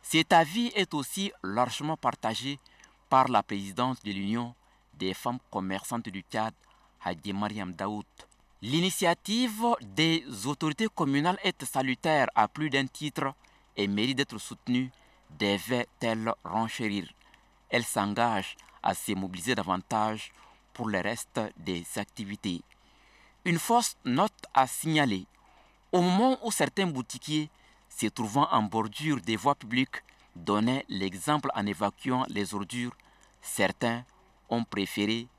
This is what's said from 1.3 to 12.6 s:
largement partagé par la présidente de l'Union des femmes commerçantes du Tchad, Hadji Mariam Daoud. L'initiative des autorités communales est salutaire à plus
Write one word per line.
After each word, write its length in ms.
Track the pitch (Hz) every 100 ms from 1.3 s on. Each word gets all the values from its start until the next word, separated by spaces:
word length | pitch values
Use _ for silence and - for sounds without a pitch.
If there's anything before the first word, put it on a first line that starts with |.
| -
largement 540 | 92 104 123 - 151 160
partagé 600 | - - 113 110 127 139 _ _ - _ _
par 180 | 135 127
la 160 | 107
présidente 540 | - 101 98 95 127 127 104
de 60 |
l'Union 440 | 98 98 117 120 120 _ _ _
des 200 | - 92
femmes 260 | 92 123 123 _
commerçantes 580 | 104 95 95 - 117 113
du 140 | 98
Tchad, 320 | - 113 110 - _ _ _ _
Hadji 300 | 90 85 101
Mariam 400 | 98 104 104 92
Daoud. 320 | 85 101 107 - _ - _ _ _
L'initiative 1040 | 104 151 180 - 180 170 - 220 247 214 240 233
des 420 | 107 95 160 160 131 113 113
autorités 420 | 143 156 147 220
communales 460 | - 151 139 160 190
est 220 | 196 - -
salutaire 600 | 139 131 127 165 156 120 -
à 120 | 104
plus 220 | -